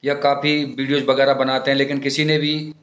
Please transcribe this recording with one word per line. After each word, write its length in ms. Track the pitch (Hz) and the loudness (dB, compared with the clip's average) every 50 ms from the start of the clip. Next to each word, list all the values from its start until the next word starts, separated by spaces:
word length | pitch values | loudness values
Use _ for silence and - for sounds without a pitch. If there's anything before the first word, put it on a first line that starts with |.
| - | -2
या 80 | 139 143 | -2 -2
काफ़ी 520 | 143 - 143 143 139 147 151 151 151 143 | 0 2 0 0 2 0 0 0 0 -2
वीडियोज़ 400 | 135 123 127 135 135 139 143 127 | -4 -4 -6 -2 0 0 0 2
वगैरह 280 | 135 131 135 135 135 139 | 2 2 4 4 2 4
बनाते 380 | 135 131 131 131 131 127 139 | 2 2 0 0 0 0 0
हैं, 60 | 139 | 0
लेकिन 200 | 139 139 139 143 | 0 0 0 -2
किसी 280 | 139 131 135 135 151 151 | -2 -2 -2 -2 0 0
ने 120 | 151 156 | 0 0
भी 360 | 151 147 151 151 156 156 156 151 _ | 0 0 -2 -4 -4 -8 -10 -14 _